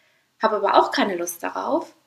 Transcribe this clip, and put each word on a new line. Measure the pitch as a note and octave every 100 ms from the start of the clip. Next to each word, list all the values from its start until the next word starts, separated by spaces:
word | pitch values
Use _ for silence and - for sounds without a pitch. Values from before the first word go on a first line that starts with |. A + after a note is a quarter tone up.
| _ _ _ -
habe | G#3+ G#3
aber | G3
auch | - -
keine | - G#3+ F3+
Lust | F3 -
darauf, | F3+ F#3 G3+ D4 - -